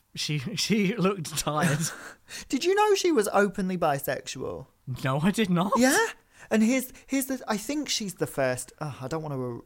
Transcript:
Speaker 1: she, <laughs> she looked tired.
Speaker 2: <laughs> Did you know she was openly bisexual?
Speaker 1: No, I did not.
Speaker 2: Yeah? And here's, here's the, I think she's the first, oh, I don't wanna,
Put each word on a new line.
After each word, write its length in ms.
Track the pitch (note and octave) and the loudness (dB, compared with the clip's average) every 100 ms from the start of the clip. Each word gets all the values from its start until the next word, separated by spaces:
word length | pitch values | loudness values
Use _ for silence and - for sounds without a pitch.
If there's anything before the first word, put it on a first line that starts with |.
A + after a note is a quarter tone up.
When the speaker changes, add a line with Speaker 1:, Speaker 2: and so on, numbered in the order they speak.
| _ | _
Speaker 1:
she, 240 | - - D3+ | -8 -4 -4
<laughs> 160 | B2+ F#3+ | -4 -4
she 380 | - G#3+ F#3+ | 0 2 2
looked 420 | A#3 F3+ G3 C#3+ D3 | 2 0 0 -4 -4
tired. 400 | D3+ D3+ D#3+ D3 D#3+ - - | -2 2 2 2 -2 -6 -16
Speaker 2:
<laughs> 340 | - - - - | -20 -18 -16 -6
Did 160 | C#4 | -2
you 100 | E4+ | 2
know 200 | G4+ G#4+ | 4 4
she 160 | G4 F4+ | 4 4
was 160 | C#4 G3+ | 4 4
openly 440 | G3 G3+ - F#3 F3+ | 4 2 0 -4 0
bisexual? 880 | E3 C#3 - C3 - C3 - E2+ - _ - B2 | 0 0 -2 -6 -6 -8 -8 -8 -14 _ -12 -6
Speaker 1:
No, 160 | C3 C#3 | -2 2
I 80 | F3+ | 2
did 180 | A3+ F#3+ | 2 2
not. 220 | E3+ G3 A#3 | 2 2 4
Speaker 2:
Yeah? 220 | C4 F4+ A4+ - _ - - | 4 4 2 -4 _ -20 -2
And 120 | A3 | 2
here's, 300 | A3 C4 B3+ - - | 4 2 -2 -12 -4
here's 200 | C4+ C4 | -2 -2
the, 140 | C4 - | -6 -4
I 80 | G#3+ | -4
think 320 | - D4+ C#4 | -2 -4 -4
she's 260 | - G3+ | -4 -6
the 120 | - D3+ | -4 -4
first, 440 | - C3 B2 - - | 0 0 -2 -8 -10
oh, 160 | D3+ B2 | -10 -8
I 80 | B2+ | -6
don't 140 | D#3+ | -6
wanna, 380 | D#3 C3+ B2 A#2+ | -6 -6 -6 -8